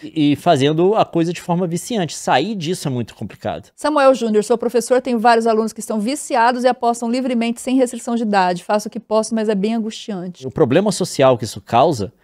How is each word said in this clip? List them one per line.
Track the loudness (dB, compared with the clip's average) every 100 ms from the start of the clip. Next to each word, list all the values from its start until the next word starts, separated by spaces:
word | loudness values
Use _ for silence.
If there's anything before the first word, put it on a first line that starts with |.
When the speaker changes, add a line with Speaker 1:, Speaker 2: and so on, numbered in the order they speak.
Speaker 1:
E, | -8 0 0
e | 2
fazendo | 2 4 2 2 2 2
a | 0
coisa | -2 -2
de | -4
forma | -4 -2 -2
viciante. | -6 -6 -4 -4 -6
Sair | 0 0 0 -4
disso | -6 -6 -4
é |
muito | -4 -6 -10
complicado. | -14 -10 -8 -8 -12 _
Speaker 2:
Samuel | -2 4 4 4
Júnior, | 2 0
"Sou | 0 -2
professor, | 0 -2 2 0
tenho | 0 0
vários | 4 4 2
alunos | 0 -2
que | -6
estão | -8 -4
viciados | -4 -6 -2 2 2 2
e | 0
apostam | 2 -2 -2 -4
livremente | -2 -2 -2 -2 -4
sem | -2 0
restrição | 0 -2 -6 -4
de |
idade. | 0 2 2 -2
Faço | -2 -2 -2
o |
que | -10
posso, | -2 -2 0
mas | -2 0
é | 0
bem | 0 -2
angustiante." | -6 -10 -10 -10 -10 -10 -8
Speaker 1:
O |
problema | 0 4 4 2
social | 0 -4 4 4 4
que | -2
isso | -10
causa, | 0 4 4 2 -6 -10